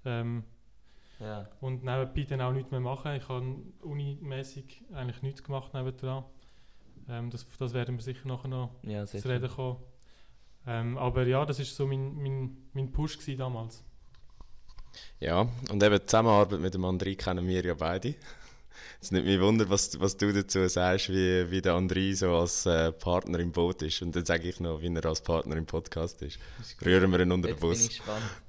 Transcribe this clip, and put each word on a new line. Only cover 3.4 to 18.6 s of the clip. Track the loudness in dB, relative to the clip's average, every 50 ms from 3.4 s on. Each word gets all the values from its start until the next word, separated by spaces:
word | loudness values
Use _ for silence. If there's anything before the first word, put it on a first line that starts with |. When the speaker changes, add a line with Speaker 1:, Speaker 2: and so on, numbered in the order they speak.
| -4 -6 -8 -8 -12 -16 -20 -14
Speaker 1:
unimässig | -12 -8 -6 -6 -6 -6 -8 -8 -8 -8 -8 -8 -8 -10 -12 -14 -16 -16 -20 -20 -18 -14
eigentlich | -10 -8 -8 -8 -6 -6
nichts | -8 -8 -8 -8
gemacht | -8 -8 -6 -6 -6 -8 -8
nebendran. | -6 -6 -6 -6 -6 -6 -6 -6 -6 -8 -12 -18 -20 -20 -20 -20 -20 -20 -20 -20 -20 -20 -20 -20 -18 -12 -10
Ähm, | -8 -6 -6 -6
das, | -8 -10 -12
auf | -14 -8
das | -6 -6 -4 -2
werden | -2 -2 -2 -4
wir | -6
sicher | -6 -8 -10 -8 -8
nachher | -8 -8 -6 -6 -6
noch | -4 -4 -6 -6 -8 -12
Speaker 2:
Ja, | -10 -6 -6 -6 -6
Speaker 1:
zu | -6 -8 -6
Speaker 2:
sicher. | -4 -2
Speaker 1:
reden | -2 -2 -2 -4
kommen. | -6 -6 -6 -6 -6 -8 -12 -18 -20 -20 -20 -20 -20 -20 -20 -20 -20 -20 -20 -20 -20 -16 -8
Ähm, | -6 -4 -2 -2 -2 -2 -2
aber | -2 0 2 2 2
ja, | 4 4 2 2
das | 0 -2 -4
ist | -4 -6 -4
so | -2 -2
mein, | -2 0 -2 -4 -4 -6
mein, | -6 -4 -4 -4 -4 -4 -6 -8 -12 -18 -10
mein | -6 -6 -6 -2
Push | -2 -2 -2 -2 -4 -8
gewesen | -8 -8 -6 -4
damals. | -4 -4 -4 -6 -8 -10 -12 -14 -18 -20 -20 -20 -20 -20 -20 -20 -20 -20 -18 -18 -16 -16 -16 -16 -16 -16 -14 -14 -14 -14 -14 -16 -16 -16 -10 -6
Speaker 3:
Ja, | -2 2 2 4 2 2 0 -6 -6 -2
und | 4 6
eben | 8 8 8 6
die | 4
Zusammenarbeit | 6 4 6 8 8 8 8 8 6 4 0
mit | 0 0 0
dem | 0 0
André | 0 0 0 0 -2 -4
kennen | -2 -2 -2 0 0 0
wir | 2 2 2 2
ja | 0 0
beide. | 0 0 -2 0 0 -2 -4 -6 -6 -12 -18 -16 -16 -18 -20 -20 -20